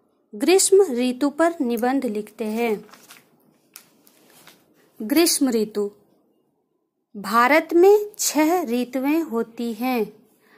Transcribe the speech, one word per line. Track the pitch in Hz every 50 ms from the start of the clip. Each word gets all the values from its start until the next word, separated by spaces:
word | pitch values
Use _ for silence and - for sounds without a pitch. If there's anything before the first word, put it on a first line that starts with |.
| _ _ _ _ _ _ -
ग्रीष्म | 208 - 294 359 381 - - 381 392 392
ऋतु | 330 240 240 254 254 240 247 285 285
पर | 285 - 330 339 330 339
निबंध | 269 233 240 220 233 247 269 277 254
लिखते | 233 208 214 214 - - - 226
हैं। | 214 214 226 240 233 214 - - - - - _ _ - - _ _ _ _ _ _ _ _ _ _ _ - _ _ _ _ _ _ _ _ _ _ _ _ - - _ _ _ _ _ _ _ _ _ -
ग्रीष्म | 220 208 285 311 349 320 - - 285 262
ऋतु। | 226 226 208 214 - 208 202 202 - _ _ _ _ _ _ _ _ _ _ _ _ _ _ _ _ _ _ _ _ _ _ _ -
भारत | 208 190 196 214 233 240 247 294 320 320 - 320
में | 339 359 392 415 415 415 415 -
छह | - - - - 294 311 311 359 359 320
ऋतुएं | 226 240 247 247 247 247 262 262 285 302 330
होती | 320 214 220 233 233 226 - - 233 233 220
हैं, | 202 247 262 254 233 208 208 - _ _ _ _ _ _ _ _